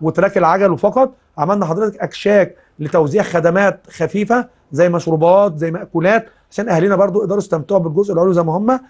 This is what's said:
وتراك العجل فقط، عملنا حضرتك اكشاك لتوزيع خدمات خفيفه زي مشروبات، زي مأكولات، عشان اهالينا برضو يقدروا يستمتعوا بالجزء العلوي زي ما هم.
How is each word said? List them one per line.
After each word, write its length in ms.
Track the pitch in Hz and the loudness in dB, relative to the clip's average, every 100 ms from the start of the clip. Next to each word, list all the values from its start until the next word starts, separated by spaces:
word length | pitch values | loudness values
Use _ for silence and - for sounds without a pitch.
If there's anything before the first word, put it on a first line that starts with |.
وتراك 360 | 156 165 196 196 | -6 0 0 2
العجل 400 | 165 190 196 160 | 2 2 0 0
فقط، 340 | 202 247 262 - _ - | -2 0 -2 -2 _ -6
عملنا 280 | 151 202 170 | -2 -2 -2
حضرتك 340 | 165 214 208 | -2 -4 -4
اكشاك 540 | 180 - 202 208 175 - _ - | -10 -6 0 2 0 -4 _ -12
لتوزيع 440 | 147 175 147 190 | -4 0 0 0
خدمات 580 | - 170 165 180 202 - _ | -2 0 0 2 0 -2 _
خفيفه 580 | - 160 202 208 247 240 _ _ | -8 -6 -4 -2 -2 -2 _ _
زي 160 | 143 175 | 0 0
مشروبات، 720 | 170 170 160 165 190 202 151 | 0 -2 0 4 4 2 -2
زي 120 | 165 | -6
مأكولات، 560 | 170 196 170 175 226 226 _ _ | -6 -6 -2 0 0 -2 _ _
عشان 180 | - 220 | -8 -2
اهالينا 280 | 170 196 185 | 0 2 2
برضو 220 | 196 190 | 2 0
يقدروا 180 | 196 202 | -2 -4
يستمتعوا 420 | 196 165 139 196 | -2 -4 -2 -2
بالجزء 340 | 165 156 202 | 0 -2 0
العلوي 200 | 165 185 | 2 2
زي 80 | 175 | 2
ما 140 | 165 170 | 0 0
هم. 240 | 214 254 | 0 -2